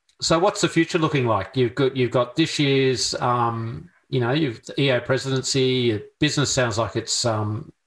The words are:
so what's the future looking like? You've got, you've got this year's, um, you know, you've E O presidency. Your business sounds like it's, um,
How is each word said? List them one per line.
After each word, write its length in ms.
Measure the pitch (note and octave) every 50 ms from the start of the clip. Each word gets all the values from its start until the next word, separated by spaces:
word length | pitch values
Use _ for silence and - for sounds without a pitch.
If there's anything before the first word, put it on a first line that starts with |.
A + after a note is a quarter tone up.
| _ _ _ _
so 180 | B2 - E3 E3
what's 220 | E3+ G#3 - -
the 80 | - D#3+
future 280 | - E3 E3 - - F3+
looking 300 | D#3+ D3+ - C#3+ B2 A#2
like? 280 | A2 G2 F#2 - -
You've 200 | C3 B2+ A#2 A2+
got, 200 | - C#3+ C3 -
you've 160 | C3+ B2+ A#2
got 240 | - C3+ B2 - -
this 220 | - D#3+ D#3 - -
year's, 540 | D3 C#3 C#3 C3+ C3+ C3 C3 A2 - - -
um, 760 | - - B2 B2 A#2+ A#2+ A#2 A2+ A2+ A2+ A2+ B2 D3+ - - _ _ _ _
you 100 | C#3 C3
know, 120 | A#2+ A#2
you've 300 | C3 D#3 E3 C3+ A2 - - - - -
E 140 | C#3 C#3
O 80 | B2+ A#2+
presidency. 640 | A#2 - C3 B2+ B2+ C3+ C3 C3 B2+ - - C#3 C3
Your 360 | B2+ B2+ B2+ B2 A#2+ G#2+ G#2 - - - _
business 300 | - D3+ - D3+ C#3+ A#2+
sounds 260 | - - B2+ A#2 G#2+ G#2
like 180 | A2+ G#2 -
it's, 300 | A#2 G#2+ - - - -
um, 460 | A#2+ A2 A2 G#2+ G#2+ G#2+ G#2+ - - - _ _